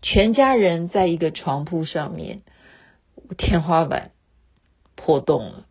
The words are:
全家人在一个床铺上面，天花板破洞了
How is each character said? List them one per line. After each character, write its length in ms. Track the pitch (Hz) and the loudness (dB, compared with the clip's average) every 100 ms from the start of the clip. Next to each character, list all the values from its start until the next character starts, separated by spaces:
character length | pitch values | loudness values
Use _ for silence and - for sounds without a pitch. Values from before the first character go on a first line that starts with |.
全 320 | - 202 214 | 2 2 4
家 220 | 226 269 254 | 4 4 4
人 340 | 196 170 175 | 2 0 -2
在 180 | 202 185 | 0 0
一 80 | 170 | 0
个 160 | 160 | -2
床 320 | 160 - 139 | -4 -6 -4
铺 220 | 151 175 160 | -4 -4 -4
上 280 | 165 147 | -6 -8
面， 280 | 160 165 202 _ _ - - _ _ _ - - 175 | -10 -12 -14 _ _ -20 -20 _ _ _ -20 -18 -4
天 240 | - 180 | 0 2
花 240 | 156 165 160 | 2 2 2
板 260 | - - _ _ _ _ _ _ _ _ - | -4 -8 _ _ _ _ _ _ _ _ -10
破 260 | - 147 | 2 2
洞 240 | 131 143 107 | 2 -2 -2
了 200 | 95 - | -16 -20